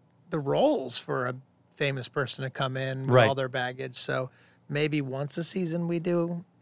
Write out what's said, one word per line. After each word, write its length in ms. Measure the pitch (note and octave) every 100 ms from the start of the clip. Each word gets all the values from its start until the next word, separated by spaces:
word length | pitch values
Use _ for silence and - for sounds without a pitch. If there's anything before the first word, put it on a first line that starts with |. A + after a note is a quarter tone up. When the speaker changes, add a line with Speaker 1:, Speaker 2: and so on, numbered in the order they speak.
| _ _ -
Speaker 1:
the 80 | D#3+
roles 580 | C#3 D3 C#4 C4 B2+ -
for 300 | - C#3 B2+
a 80 | C3 - _ _ -
famous 320 | C#3+ C3+ A#2+
person 360 | - C3+ -
to 60 | C3+
come 260 | - C3+ C3
in 260 | C3 C3
with 100 | C3
Speaker 2:
Right. 180 | B2+ A2
Speaker 1:
all 60 | C3+
their 120 | C3
baggage. 520 | C3 B2 B2+ C3 B2
So 320 | - C3+ C3 - - _ -
maybe 320 | C#3+ D3+ D3+
once 380 | C3+ C3+ C#3+ -
a 60 |
season 440 | E3 F#3+ F3 E3+ E3+
we 120 | E3+
do. 440 | F3 F3 E3+ F3 - _